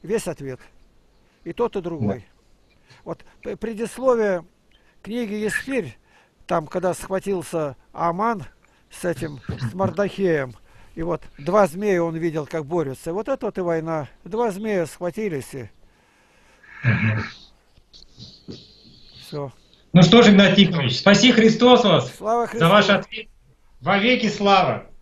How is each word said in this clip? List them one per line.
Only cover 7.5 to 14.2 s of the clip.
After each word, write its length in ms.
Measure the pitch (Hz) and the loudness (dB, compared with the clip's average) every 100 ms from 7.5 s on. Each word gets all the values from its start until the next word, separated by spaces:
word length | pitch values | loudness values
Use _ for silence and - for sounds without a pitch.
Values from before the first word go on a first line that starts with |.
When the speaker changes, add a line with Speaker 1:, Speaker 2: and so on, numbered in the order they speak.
| 170 147 127 _ | -6 -6 -8 _
Speaker 1:
Аман 500 | - 170 175 226 214 135 _ _ _ _ | -6 -4 -2 -2 -4 -10 _ _ _ _
с 160 | - | -8
этим, 340 | 180 165 160 139 - 180 | -6 -6 -8 -10 -10 -8
с 160 | 120 | -8
Мардахеем, 800 | 180 190 165 202 - 190 156 131 117 - - - | -4 -4 -2 -4 -2 0 0 -2 -12 -20 -20 -20
и 60 | - | -10
вот 180 | 165 156 - - | -6 -6 -10 -10
два 280 | 147 208 | 0 2
змея 380 | 190 175 208 180 | 2 0 0 0
он 140 | 170 160 | 0 -4
видел, 280 | 170 156 | -4 -4
как 200 | 143 165 | -6 -8
борются. 480 | 139 175 143 127 170 | -4 -4 -4 -6 -8
Вот 160 | 180 226 | -8 -6
это 160 | 269 | -6
вот 120 | 220 190 | -6 -6
и 40 | |
война. 480 | 175 165 160 160 139 _ | -4 -4 -4 -8 -8 _